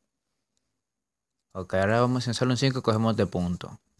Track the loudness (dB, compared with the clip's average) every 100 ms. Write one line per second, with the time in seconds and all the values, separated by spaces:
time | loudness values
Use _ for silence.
0 | _ _ _ _ _ _ _ _ _ _
1 | _ _ _ _ _ -12 -4 0 2 4
2 | 2 0 -2 -2 0 2 0 0 0 2
3 | 2 2 0 -2 -2 -4 -10 -18 _